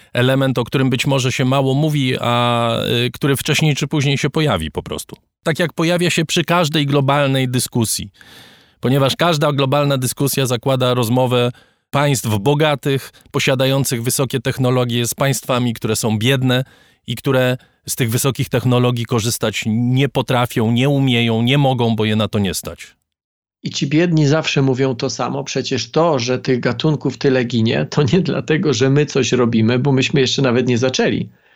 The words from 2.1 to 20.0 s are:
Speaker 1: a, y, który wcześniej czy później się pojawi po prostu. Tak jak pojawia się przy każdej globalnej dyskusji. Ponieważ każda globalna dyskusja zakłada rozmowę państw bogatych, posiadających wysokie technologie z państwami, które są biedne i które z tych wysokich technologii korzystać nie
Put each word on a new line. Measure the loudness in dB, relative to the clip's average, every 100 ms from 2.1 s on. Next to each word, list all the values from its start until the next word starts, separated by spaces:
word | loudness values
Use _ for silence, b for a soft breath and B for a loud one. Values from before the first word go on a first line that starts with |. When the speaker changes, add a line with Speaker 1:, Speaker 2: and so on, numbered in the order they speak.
| -2
Speaker 1:
a, | 0 0 2 0 0 -2 -2 -2 -2
y, |
który | -2 -2 0
wcześniej | 0 0 2 0
czy | -2
później | -2 0 0
się | -2
pojawi | 0 0 0 -2
po | -6
prostu. | -8 -10 -10 -18 _ _
Tak | -6 -2
jak | -2
pojawia | 0 0 0 0
się | 0 0
przy | -2
każdej | 0 0 2 0 0
globalnej | 2 2 2 2 0 0
dyskusji. | -2 -2 -2 -2 -2 -8 B B B B B B B
Ponieważ | -2 2 2 2
każda | 0 2 0
globalna | 0 0 0 0 0
dyskusja | -4 -2 -2 0 -2
zakłada | -2 0 0 0
rozmowę | 0 0 2 2 2 0 b b b b
państw | -2 0 0 0 0
bogatych, | 2 2 2 0 -2 -4 -4 b b
posiadających | -4 0 2 2 0 0 -2
wysokie | -2 -2 -2 -2
technologie | -4 -2 0 0 0 -2 -4
z |
państwami, | -2 -2 -2 -2 -2 0
które | -2 -4 -2
są | 0 0
biedne | 0 0 2 0 -2 b b b -10
i | -6
które | 0 2 2 -2 b b -12
z | -4
tych | -2
wysokich | 0 -2 -2 -2
technologii | -2 2 2 2 0 -2
korzystać | -2 -2 -2 -4 -4 -2
nie | 0 0 2